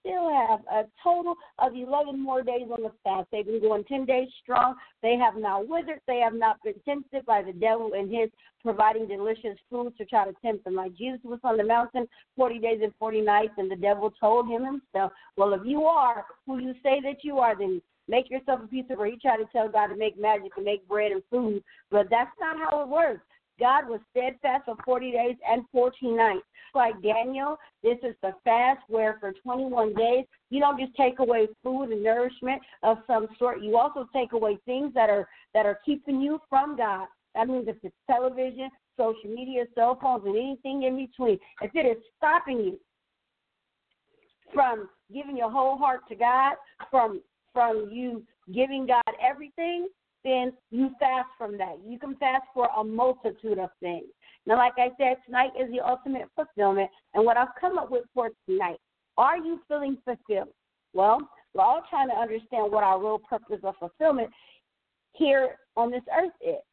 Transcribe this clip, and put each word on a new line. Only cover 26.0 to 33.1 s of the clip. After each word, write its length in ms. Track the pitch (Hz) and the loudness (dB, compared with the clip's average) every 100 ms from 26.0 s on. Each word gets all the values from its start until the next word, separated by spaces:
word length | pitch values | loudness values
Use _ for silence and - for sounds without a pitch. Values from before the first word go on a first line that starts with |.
| 254 | -2
nights. 360 | 226 226 196 - _ - | 2 2 2 -8 _ -6
Like 280 | 277 240 214 | 0 0 2
Daniel, 540 | 196 220 240 262 277 302 - _ | 0 0 -2 -4 -4 -6 -12 _
this 140 | - 240 | -2 0
is 120 | 247 220 | -4 -6
the 100 | 190 190 | -8 -4
fast 360 | - 226 247 269 - | 2 4 4 2 0
where 280 | 220 214 214 | 0 0 -2
for 120 | 202 | -8
twenty-one 640 | 190 254 247 269 247 214 | -10 -6 -4 -2 0 0
days, 320 | 208 226 247 262 _ _ | 2 2 2 0 _ _
you 100 | 262 | 0
don't 180 | 285 277 | 2 2
just 160 | 262 - | -6 0
take 220 | 262 254 | 0 2
away 300 | 254 233 220 220 | 0 2 2 0
food 280 | 254 262 269 | -6 -4 -4
and 120 | 220 | -2
nourishment 580 | 208 226 247 254 254 269 - - | 0 2 0 -4 -6 -6 -8 -2
of 160 | - 226 | 0 0
some 200 | - | 0